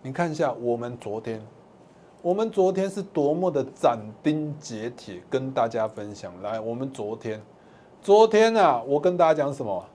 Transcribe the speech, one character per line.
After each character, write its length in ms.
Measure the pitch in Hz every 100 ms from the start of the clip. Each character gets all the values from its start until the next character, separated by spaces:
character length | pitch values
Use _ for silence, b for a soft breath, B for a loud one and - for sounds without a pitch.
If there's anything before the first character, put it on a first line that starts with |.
你 100 | 135
看 200 | 131 175
一 40 |
下 180 | 151 151
我 200 | 117 120
们 220 | 120 120 120
昨 220 | 110 107
天， 200 | 113 113 110 - - - - b b b
我 100 | 175
们 180 | 185 226
昨 220 | 220 185
天 160 | 185 190
是 140 | 196
多 320 | 190 - 147
么 160 | 156 185
的 120 | 147 131 -
斩 200 | 147 117 107 107
钉 320 | - 156 151 147
截 320 | - 113 113 123
铁 260 | - 90 -
跟 220 | 131 131
大 160 | 131 117
家 180 | 117 110
分 280 | 110 104
享。 180 | 104 95 87
来， 160 | 101 113
我 160 | 110
们 160 | 117 135
昨 240 | 131 104
天， 240 | 113 113 107 107 B B B B B
昨 260 | - 202 220
天 300 | 214 226 226
啊， 260 | 180 123 120
我 120 | 143
跟 200 | 165 180
大 80 | 165
家 80 |
讲 180 | 156 143
什 100 | 139
么？ 220 | 117 95 -